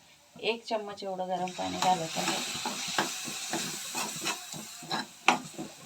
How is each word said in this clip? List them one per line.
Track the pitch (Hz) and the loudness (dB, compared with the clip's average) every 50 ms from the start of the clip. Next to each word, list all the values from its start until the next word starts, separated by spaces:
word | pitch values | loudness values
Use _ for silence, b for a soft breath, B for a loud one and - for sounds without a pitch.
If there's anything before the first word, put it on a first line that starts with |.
| B B B B B - - - | B B B B B -20 -8 -2
एक | - 208 240 233 - | 0 0 0 0 0
चम्मच | - 233 214 208 202 202 196 | 0 0 0 0 -2 -6 -6
एवढं | 202 196 185 185 185 180 | -4 -4 -2 -2 0 2
गरम | 185 180 185 185 | 2 2 2 0
पाणी | 180 185 185 185 185 180 | 0 -2 -2 0 2 6
घालत | 190 185 185 165 160 160 - | 8 8 8 6 4 0 0
आहे. | 185 175 - - - - - - - - - - - - - - - - - - - - - - - - - - - - - - - - - - - 932 906 - - - - - - - - - - - - - - - - - - - - - - - - - - - - - - 160 - - - - | 2 2 2 2 2 0 -2 -2 -2 -2 -2 -2 -2 -2 0 2 2 2 2 0 -4 -4 -4 -4 -4 -4 -2 -2 -2 -2 -2 -4 -4 -6 -4 -2 -2 -2 -2 -2 -2 0 -2 -2 -2 -4 -8 -8 -8 -8 -10 -10 -10 -6 -2 -2 -2 -2 -4 -8 -2 4 4 4 4 2 -6 -6 -6 -8 -8 -8 -14 -16